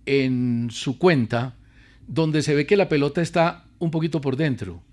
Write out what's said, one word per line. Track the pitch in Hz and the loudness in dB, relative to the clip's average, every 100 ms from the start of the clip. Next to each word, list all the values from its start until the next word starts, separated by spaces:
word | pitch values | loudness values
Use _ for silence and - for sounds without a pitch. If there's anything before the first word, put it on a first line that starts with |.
| 139 | 0
en | 139 131 127 123 117 120 | 0 2 0 0 -2 -4
su | - 143 127 | -4 -6 2
cuenta, | 180 143 110 117 127 - - - - - - | 4 4 2 -2 -4 -10 -20 -20 -20 -20 -8
donde | 147 156 151 | -2 0 0
se | 151 147 | 0 0
ve | 147 | 2
que | 202 | 2
la | 180 | 4
pelota | 147 143 170 | 2 0 0
está | 160 175 170 - _ - | -2 0 0 -2 _ -6
un | 165 | -4
poquito | 156 160 160 | -2 -2 -2
por | 135 127 | -2 -2
dentro, | 156 117 92 85 - | -2 -2 -8 -12 -20